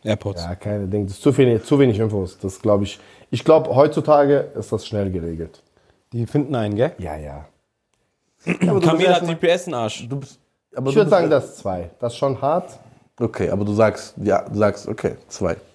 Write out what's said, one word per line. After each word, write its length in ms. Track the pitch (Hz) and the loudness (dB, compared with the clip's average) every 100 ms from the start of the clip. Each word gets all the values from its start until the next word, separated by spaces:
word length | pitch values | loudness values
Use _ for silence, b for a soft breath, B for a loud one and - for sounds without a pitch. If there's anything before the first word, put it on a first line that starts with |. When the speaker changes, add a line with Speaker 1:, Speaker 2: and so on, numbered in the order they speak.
Speaker 1:
AirPods. 380 | 110 104 101 87 | -4 -2 -4 -8
Speaker 2:
Ja, 120 | 85 | -10
keine 320 | 90 107 104 98 | -8 -6 -4 -2
Ding. 180 | 104 98 | -4 -4
Das 100 | 98 | 0
ist 60 | |
zu 140 | 143 135 | 0 4
wenig, 280 | 127 113 | 4 2
zu 140 | - 143 | 2 4
wenig 200 | 135 104 | 4 4
Infos. 400 | 110 104 90 - | 0 -2 -6 -8
Das 220 | 98 - | -10 -4
glaub 200 | 107 101 | 0 2
ich. 160 | 101 - b b b | 0 -8 b b b
Ich 140 | 117 | -2
glaub, 240 | 156 160 - | 4 4 6
heutzutage 680 | 127 151 156 147 147 143 143 - | 4 4 2 4 4 6 2 0
ist 180 | - 101 | -8 -6
das 140 | 107 - | -6 -4
schnell 240 | 107 98 | -4 -2
geregelt. 520 | 90 82 82 82 - _ _ _ _ _ | -4 -6 -8 -10 -14 _ _ _ _ _
Speaker 1:
Die 120 | 117 113 | -6 -2
finden 280 | 147 135 | -2 -2
einen, 220 | 127 104 104 | -2 -2 0
gell? 160 | 143 135 | -2 -2
Speaker 2:
Ja, 180 | 90 78 | -10 -10
ja. 280 | 73 71 76 _ _ _ _ _ _ _ _ _ | -12 -16 -20 _ _ _ _ _ _ _ _ _
Speaker 3:
Ja, 100 | - | -6
aber 120 | 175 175 | -2 2
du 80 | 190 | 4
bist 40 | 170 | 2
Speaker 1:
Kamel 140 | 165 185 | 4 4
hat 0 | |
Speaker 3:
erstmal 200 | 175 170 | 4 0
Speaker 1:
G 60 | 165 | 0
P 80 | 175 | 2
S 180 | 180 175 | 0 -2
im 80 | |
Arsch. 340 | 123 110 - 120 | -4 -4 -6 -10
Speaker 3:
du 80 | 139 | -10
bist, 220 | 131 - _ _ _ | -10 -20 _ _ _
aber 140 | - 135 | -6 0
Speaker 2:
Ich 60 | |
Speaker 3:
du 60 | 143 | 2
Speaker 2:
würd 60 | 180 | 4
Speaker 3:
bist 40 | |
Speaker 2:
sagen, 160 | 185 165 | 4 4
Speaker 3:
er- 40 | |
Speaker 2:
das 140 | 143 - | 2 0
ist 100 | - | -10
zwei. 320 | 101 90 87 - | -8 -6 -8 -8
Das 140 | 117 | -8
ist 60 | - | -4
schon 220 | 139 131 | -4 -2
hart. 380 | 139 170 - - - _ _ _ | -2 -2 -4 -18 -20 _ _ _
Speaker 3:
Okay, 320 | 113 - 90 | -4 -2 -2
aber 140 | 98 | -2
du 80 | 104 | 0
sagst, 400 | 104 110 101 - - | 2 2 2 -12 -6
ja, 200 | 101 95 - | 0 0 0
du 80 | 104 | 0
sagst, 280 | 104 - - | 0 0 -10
okay, 280 | 117 - - _ | -6 -6 -6 _
zwei. 280 | - 92 - - | -6 -4 -4 -12